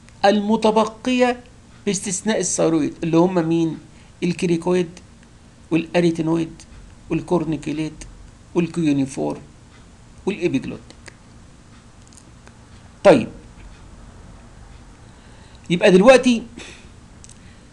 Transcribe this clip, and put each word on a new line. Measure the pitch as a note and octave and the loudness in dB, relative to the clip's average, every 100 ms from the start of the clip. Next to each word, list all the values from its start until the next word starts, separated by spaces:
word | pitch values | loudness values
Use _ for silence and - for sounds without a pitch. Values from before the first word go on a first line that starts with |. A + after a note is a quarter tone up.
| - - | -20 0
المتبقية | G3+ G#3 G#3 A3 A3 G#3+ G#3+ - B3+ B3+ B3 B3 - - - - - | 2 2 0 0 2 2 0 -4 -2 0 0 -2 -10 -20 -20 -10 -6
باستثناء | G3 G#3 F#3 G#3+ G3 | -6 -6 -6 -4 -2
الثيرويد | F3+ - E3 D#3+ C3+ - | -2 0 0 0 -2 -4
اللي | E3 E3 | -2 2
هم | F#3 F#3 D#3+ | 2 0 0
مين؟ | E3 E3 D3+ - - - - | 0 -2 -4 -16 -20 -20 -6
الكريكويد | F3 F3 F#3 E3 F3+ F3+ E3+ - - - - - - - - | -6 -2 -2 -2 0 -2 -2 -10 -20 -20 -20 -20 -20 -20 -6
والأريتينويد | E3 - F3 F3 E3 D#3+ E3 E3 - - - - - - | -4 -2 0 0 0 -2 -2 -4 -10 -20 -20 -20 -16 -6
والكورنيكيليت | D#3+ - F3 D#3 C#3+ D3+ D3 D#3 D3+ - - - - - | -6 -2 -2 -2 -6 -6 -8 -8 -10 -20 -20 -20 -20 -8
والكيونيفورم | - E3+ F3 D#3 C#3 C3+ D#3 D3 C#3+ - - - - - - - - - | -4 -4 -2 0 0 -2 -6 -8 -8 -14 -20 -20 -20 -20 -20 -20 -12 -8
والإبيجلوتيك. | D#3+ F3 C3+ - - - - - - - - - - - - - - - - - - - - - - - - | -4 -2 -4 -6 -14 -18 -20 -20 -20 -20 -20 -20 -20 -20 -20 -20 -20 -20 -20 -20 -20 -20 -20 -20 -20 -20 2
طيب، | G3 C#3+ - - - - - - - - - - - - - - - - - - - - - - - - - | 4 4 2 -12 -20 -20 -20 -20 -20 -20 -20 -20 -20 -20 -20 -20 -20 -20 -20 -20 -20 -20 -20 -20 -20 -12 -4
يبقى | F3+ G#3 | 2 6
دلوقتي | F#3 A3+ C4 B3+ A#3 - - - - - - - - - - - - - | 8 8 8 6 0 -4 -18 -20 -20 -20 -20 -20 -20 -20 -20 -20 -20 -20